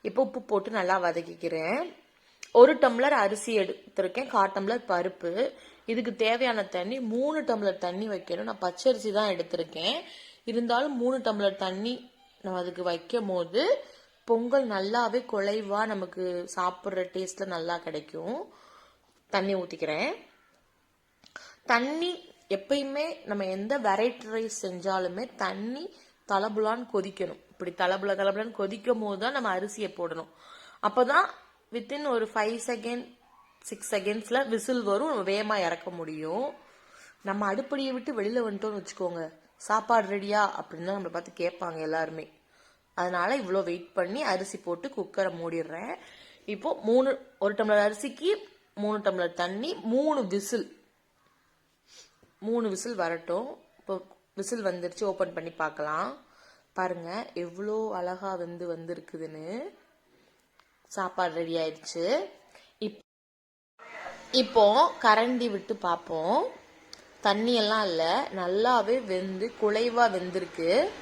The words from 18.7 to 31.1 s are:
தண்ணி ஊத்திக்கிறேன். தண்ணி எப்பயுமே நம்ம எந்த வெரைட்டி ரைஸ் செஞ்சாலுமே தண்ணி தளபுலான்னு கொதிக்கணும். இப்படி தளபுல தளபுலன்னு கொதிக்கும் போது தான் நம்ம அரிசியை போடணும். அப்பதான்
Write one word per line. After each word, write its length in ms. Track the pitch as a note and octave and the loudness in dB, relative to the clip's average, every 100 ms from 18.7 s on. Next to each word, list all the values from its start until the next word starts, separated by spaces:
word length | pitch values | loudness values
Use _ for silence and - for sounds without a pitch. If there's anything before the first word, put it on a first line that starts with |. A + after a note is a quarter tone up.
| - - _ _ _ _ | -20 -20 _ _ _ _
தண்ணி 200 | G3+ F#3+ | 0 2
ஊத்திக்கிறேன். 600 | F#3+ F3 D#3+ D#3 D#3 B3+ A4+ - _ _ _ _ _ _ _ _ _ _ - - - | 0 -2 -4 -2 0 -2 -4 -14 _ _ _ _ _ _ _ _ _ _ -20 -20 -16
தண்ணி 680 | - A#3 C4 D#4+ F4 F4 - - _ | 2 4 4 -2 -4 -4 -14 -20 _
எப்பயுமே 760 | G3 - C#4+ C#4 C#4 D#4+ - | -4 0 -2 0 -4 -4 -6
நம்ம 200 | - G3+ | -6 -4
எந்த 340 | F#3+ F#3+ G#3+ C#4 | -4 -4 -2 0
வெரைட்டி 480 | A3 G3 A#3 B3 A3 | 2 2 2 0 -6
ரைஸ் 240 | A3 A3+ - | -4 -4 -6
செஞ்சாலுமே 720 | F#3+ F3+ F#3 F#3+ F3+ F3+ B3 | -6 -4 -2 0 -2 -4 -10
தண்ணி 500 | - F#3+ G3 A3 C4 F4+ - - _ - | -4 -4 -4 -6 -8 -10 -16 -20 _ -2
தளபுலான்னு 580 | G3 G#3+ G#3+ G#3+ A#3 A#3+ | 0 2 0 0 0 -2
கொதிக்கணும். 460 | G3+ G3 F#3+ F3 - _ | -2 -2 -6 -6 -6 _
இப்படி 180 | - F3 | -10 -10
தளபுல 460 | F3 F3+ F#3+ G3+ G3 | 0 2 2 0 2
தளபுலன்னு 380 | G3 G3 A3 A3 | 2 2 -4 -4
கொதிக்கும் 400 | G3 G#3 A#3 A3+ | -4 -2 0 0
போது 140 | G#3+ F#3+ | 0 -2
தான் 180 | A3+ C#4 | -2 0
நம்ம 200 | A3+ F#3 | 0 -2
அரிசியை 320 | G#3 G#3+ G3 - | -4 -6 -6 -4
போடணும். 320 | E3+ D#3+ D#3+ _ - - - - | -6 -6 -10 _ -20 -20 -20 -4
அப்பதான் 440 | G#3 A3+ B3 | 0 4 6